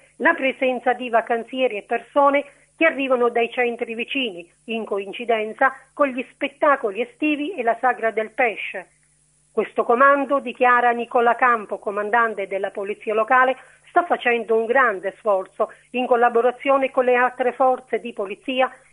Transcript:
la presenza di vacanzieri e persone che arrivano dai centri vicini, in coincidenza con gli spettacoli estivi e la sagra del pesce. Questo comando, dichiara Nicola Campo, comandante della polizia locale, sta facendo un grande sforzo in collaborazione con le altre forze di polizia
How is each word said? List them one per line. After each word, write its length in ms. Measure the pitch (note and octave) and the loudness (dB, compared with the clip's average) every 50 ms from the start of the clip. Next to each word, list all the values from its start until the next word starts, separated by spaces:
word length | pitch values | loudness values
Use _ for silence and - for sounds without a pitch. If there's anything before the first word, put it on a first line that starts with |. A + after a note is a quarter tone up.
| _ _ _ | _ _ _
la 160 | - A#3 D#4+ | -2 0 0
presenza 640 | E4 E4 C4+ C4+ B3 - C4+ B3+ B3+ A#3+ - C4 A#3+ | 0 0 -2 -4 -2 -2 -2 -2 -2 -2 -2 -2 -2
di 160 | G#3 B3+ B3 | -4 -2 -2
vacanzieri 640 | A3 A3+ A3+ - A#3+ A#3 A3+ - C4+ C4 B3+ B3 G#3+ | 0 0 0 0 -4 -4 -6 -6 -4 -2 -2 -2 -2
e 60 | G3+ | -4
persone 640 | - - A#3+ A#3 - - - C#4+ C#4 C#4+ C#4 C#4+ C#4 - - _ _ _ _ | -8 -6 -6 -6 -6 -2 2 4 4 4 4 2 -2 -4 -12 _ _ _ _
che 100 | - D#4+ | 0 0
arrivano 420 | D#4+ B3+ C4 C#4 B3+ B3+ A#3+ A#3+ A#3+ | 0 0 0 -2 0 0 2 2 0
dai 220 | A#3 A#3 A#3 A#3 | 0 0 -2 -2
centri 440 | - B3+ B3 A#3+ A#3 A3+ A#3+ A3 A3+ | -2 -2 -2 -2 -4 -6 -8 -8 -8
vicini, 540 | A3+ A#3 - - C#4 B3+ A3 F3 E3+ E3+ - _ _ _ | -8 -8 -6 -6 -6 -6 -6 -8 -10 -16 -20 _ _ _
in 200 | - A3 A3+ G#3 | -8 -8 -8 -6
coincidenza 880 | - A3 G3 G3+ G3 F3+ - A#3+ G#3+ A#3 A3 G#3+ A3 G#3+ - C#4 C4 - - - _ | -6 -6 -6 -6 -8 -10 -6 -2 -2 -2 -2 -2 -4 -2 0 0 0 0 -4 -18 _
con 160 | - - C#4+ C#4 | -2 -2 -2 -2
gli 160 | B3 C4 A#3+ - | -2 -6 -8 -10
spettacoli 680 | _ - D4 C#4 - - E4 D4+ C#4 C#4 - G#3+ F#3+ G#3+ | _ -8 -8 -6 -4 0 2 2 2 2 0 -4 -4 -4
estivi 540 | B3 - - - D4+ D4+ D4+ C#4 D4 D#4 G4+ | -6 -8 -6 -4 -2 -2 -2 -2 -4 -6 -6
e 80 | D4+ | -4
la 140 | A3+ A3+ A3+ A3+ | -2 -2 0 0
sagra 300 | - B3+ A#3+ G#3 A3 A3+ | 0 -2 0 0 -2 -2
del 200 | G#3+ A3 A3 G#3+ | -2 -2 -4 -4
pesce. 580 | _ - B3+ A3+ F#3+ - - - - F#3+ F3 _ _ _ _ _ _ _ _ _ _ _ _ _ | _ -2 0 0 -2 -4 -10 -10 -10 -12 -14 _ _ _ _ _ _ _ _ _ _ _ _ _
Questo 320 | - A3 G#3 - - - G#3+ | -6 -4 -4 -4 -2 -2 2
comando, 560 | - A#3+ A#3+ C4+ C#4 C#4 C#4 C4+ A#3 C#4+ C4+ | 2 4 6 6 6 6 4 2 0 -2 -2
dichiara 500 | A3+ B3 - - B3 B3 B3 A#3+ A#3+ A#3+ | -2 -4 -2 2 4 4 4 4 4 2
Nicola 460 | A#3 A#3+ A#3 - - B3 A#3 A#3 A3+ | 2 0 -2 -2 0 2 2 2 2
Campo, 420 | A#3 C4 B3 A#3 A3 G3+ - G#3+ - | 4 4 2 2 2 -2 -6 -10 -8
comandante 720 | - A3+ G3+ G#3 G#3 G#3 G#3 A#3+ A#3 A3+ G#3+ G#3 G3 F#3 | -6 -6 -4 -4 -2 0 0 2 2 0 -2 -6 -6 -6
della 220 | G3 F#3+ G3+ G3 | -6 -4 -6 -6
polizia 440 | - A3 G3 G3 G#3 - - A3+ G#3 | -6 -6 -8 -8 -8 -8 -6 -4 -2
locale, 420 | A3 A3 A3 C4 B3+ C4 C4 B3+ - - - _ _ _ _ | 0 0 2 4 4 4 2 0 -4 -8 -20 _ _ _ _
sta 160 | - F4 E4+ | 0 0 2
facendo 520 | F4 B3+ - - B3 A#3 A#3 A3 F#3 A3+ | 0 -2 -2 0 0 0 0 0 0 0
un 100 | A3+ A3+ | 0 2
grande 480 | A3 B3 C#4 B3+ A#3 G3+ F#3 F3 F#3+ - - | 2 2 2 2 2 0 -2 -6 -8 -8 -4
sforzo 520 | - G#3+ G3+ F#3 F#3+ - _ - A3 - - - _ _ | -2 0 0 0 -2 -4 _ -6 -6 -6 -6 -14 _ _
in 160 | - B3 B3+ | -6 -2 0
collaborazione 840 | B3 B3+ A#3 A#3+ A#3+ A#3 A#3 A#3 B3 A#3+ - - C#4 C4+ C4+ C4+ B3+ | 2 2 4 4 4 4 4 2 2 0 -2 0 2 2 2 2 0
con 140 | - C4 B3 | 0 0 2
le 100 | B3 B3 | 2 4
altre 380 | B3 B3 B3 B3 - C4 B3 | 2 2 0 0 -2 -4 -2
forze 480 | A#3+ - C4+ C4 B3+ B3 - - - A3 | 0 2 2 2 2 0 -4 -6 -6 -6
di 120 | - A#3+ | -6 -6
polizia 560 | - - G3+ F#3+ G#3 - - - B3+ B3+ C4 B3 - - _ _ | -8 -8 -8 -8 -10 -10 -8 -4 -2 0 0 -2 -2 -10 _ _